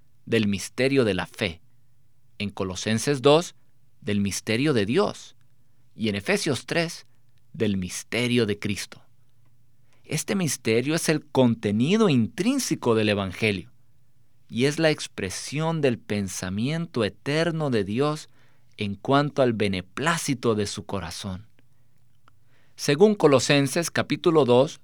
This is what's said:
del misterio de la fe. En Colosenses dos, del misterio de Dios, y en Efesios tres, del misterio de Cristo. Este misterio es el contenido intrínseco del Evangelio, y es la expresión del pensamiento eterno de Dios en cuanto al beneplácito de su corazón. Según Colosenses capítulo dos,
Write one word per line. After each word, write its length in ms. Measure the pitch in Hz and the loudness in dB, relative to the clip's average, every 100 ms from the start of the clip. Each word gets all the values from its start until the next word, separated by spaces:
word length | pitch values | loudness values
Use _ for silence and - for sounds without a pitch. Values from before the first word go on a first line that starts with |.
| - - - | -20 -20 -2
del 200 | 113 104 | 0 0
misterio 580 | 98 - - 131 135 | -4 -6 -4 0 2
de 100 | 110 | 2
la 120 | 90 87 | -2 -6
fe. 360 | - 101 82 - - - - - - - - | -6 -6 -6 -16 -20 -20 -20 -20 -20 -20 -10
En 140 | 101 | -10
Colosenses 720 | 92 95 90 107 110 143 139 | -6 -8 -6 -4 -2 -2 2
dos, 320 | 139 151 175 - - - - - | 4 4 2 -12 -20 -20 -20 -12
del 200 | - 101 | -4 -2
misterio 520 | 98 - - 110 151 | -2 -4 -4 0 0
de 140 | 120 101 | 0 0
Dios, 500 | 160 208 - - - - - - - - | 0 -2 -4 -16 -20 -20 -20 -20 -20 -20
y 140 | - 110 | -6 -4
en 60 | |
Efesios 520 | 101 - 202 170 120 - | -2 -2 -2 -2 -4 -4
tres, 400 | 160 165 - - - - - - | -4 -4 -8 -18 -20 -20 -20 -16
del 240 | - 107 98 | -4 -2 -2
misterio 720 | 90 - - 110 120 120 107 | -4 -10 -8 -4 0 2 0
de 120 | 101 | -2
Cristo. 440 | 104 98 - - - - - - - - - - - - | -4 -6 -10 -16 -20 -20 -20 -20 -20 -20 -20 -20 -20 -20
Este 300 | - 156 - | -6 -6 -2
misterio 600 | 202 160 - - 113 135 | -2 -2 -2 0 0 0
es 140 | 156 - | 0 0
el 160 | 151 | -2
contenido 840 | - 131 123 113 107 107 139 220 208 | 0 4 4 2 0 0 2 4 4
intrínseco 880 | 127 104 - 214 277 - 160 123 | 4 2 0 -2 0 -2 -2 2
del 160 | 110 107 | 2 2
Evangelio, 600 | 101 95 - 110 95 - - - - - - - - - | 0 -2 -2 -2 -2 -8 -20 -20 -20 -20 -20 -20 -20 -10
y 160 | 113 | -2
es 140 | 139 156 | 0 2
la 120 | 160 | 2
expresión 920 | 151 - - 95 - - 143 160 165 | 2 -4 -8 -6 -8 -8 -4 -2 0
del 180 | 139 113 | 0 0
pensamiento 1080 | - 104 98 - 92 98 127 165 170 120 | -2 -4 -4 -6 -6 -4 -2 -4 -4 -2
eterno 640 | 101 - - 151 165 160 147 | -2 -4 -4 -2 -2 -2 -2
de 140 | 113 | 0
Dios 440 | 98 113 147 151 - - - - - - | 0 -2 -2 -4 -10 -20 -20 -20 -18 -8
en 180 | 104 | -8
cuanto 480 | 95 - 139 147 - | -6 0 2 2 2
al 100 | 127 | 2
beneplácito 1040 | 110 104 92 - - 151 165 - 123 120 | 2 -2 -2 -6 -4 -2 -2 -2 -2 0
de 120 | 104 98 | 0 -2
su 200 | - 95 | -8 -8
corazón. 600 | 98 87 - 101 90 - - - - - - - - - - - - - | -8 -8 -10 -10 -10 -14 -20 -20 -20 -20 -20 -20 -20 -20 -20 -20 -20 -20
Según 400 | - - 147 214 | -6 -2 4 4
Colosenses 760 | 208 147 131 - 143 139 175 160 | 6 6 6 4 2 2 -2 -2
capítulo 540 | - - 151 180 160 | -2 -2 0 2 4
dos, 360 | 123 120 147 - | 6 6 4 -2